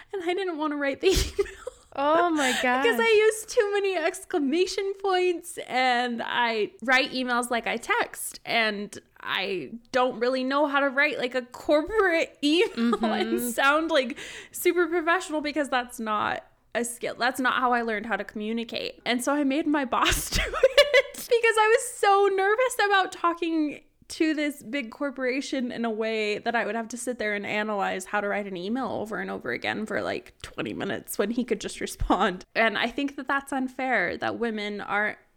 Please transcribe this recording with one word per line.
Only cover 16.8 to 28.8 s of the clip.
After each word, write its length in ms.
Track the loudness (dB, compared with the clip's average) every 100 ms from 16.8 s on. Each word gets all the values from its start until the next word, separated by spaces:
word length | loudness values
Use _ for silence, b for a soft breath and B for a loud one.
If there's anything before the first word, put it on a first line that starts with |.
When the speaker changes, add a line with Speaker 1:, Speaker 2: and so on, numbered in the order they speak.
| -4
Speaker 1:
skill. 300 | -6 -8 -2
That's 220 | -2 0
not 140 | 0 0
how 160 | 2
I 80 | 0
learned 240 | 0 -4 -2
how 120 | -4
to 60 |
communicate. 800 | -4 -8 -4 -4 -4 -6 -6 -6 -4
And 160 | -2
so 100 | 0
I 100 | 0
made 220 | 2 0 0
my 180 | 0
boss 460 | 0 0 2 0 0
<laughs> 80 | -2
do 40 |
it 720 | -2 4 4 6 6 6 2 -2
because 400 | 0 2 4 4
I 100 | 6 4
was 160 | 2 0
so 320 | 4 6 6 4
nervous 400 | 2 4 2 2 2
about 260 | 4 2
talking 720 | 0 -2 0 0 0 0 -4 _ _ -10
to 240 | -2 0 2
this 260 | -2 -4
big 300 | -8 -6 -6
corporation 800 | -6 -6 -4 -2 -2 -2 -4 -4
in 140 | -4 -4
a 40 |
way 480 | -2 -2 -2 -2 -2
that 180 | 0 0
I 100 | 0
would 100 | -2
have 140 | -6
to 80 | -8
sit 200 | -6 -4
there 160 | -2
and 120 | -4 -4
analyze 580 | -4 -2 -2 -2 -4 -4
how 160 | -2
to 60 | -2
write 180 | -2 -4
an 120 | -6
email 300 | -4 -4